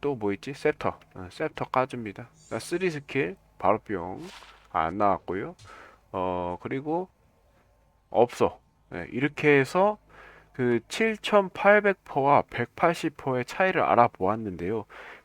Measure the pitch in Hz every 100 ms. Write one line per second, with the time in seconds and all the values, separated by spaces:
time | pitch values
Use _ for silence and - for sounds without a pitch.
0 | 143 127 104 101 - 139 151 - 104 -
1 | _ - 90 - 156 - - 131 131 123
2 | 107 95 120 _ - 113 - 175 185 151
3 | 143 135 160 190 _ - 92 107 - 98
4 | 85 101 175 - - - _ 87 80 95
5 | 101 90 - 92 147 185 - - - -
6 | _ 95 92 90 87 87 117 131 151 170
7 | 190 _ _ _ _ _ _ _ _ _
8 | _ 98 120 - 95 - _ _ _ 90
9 | 85 120 147 - 151 143 131 180 202 214
10 | _ - - - _ - 123 117 - -
11 | 220 214 - 208 185 - 196 208 202 190
12 | - 143 139 135 - - 120 - 170 165
13 | 160 - - 127 123 - 190 175 76 104
14 | 120 - 92 113 110 85 87 110 - -
15 | - -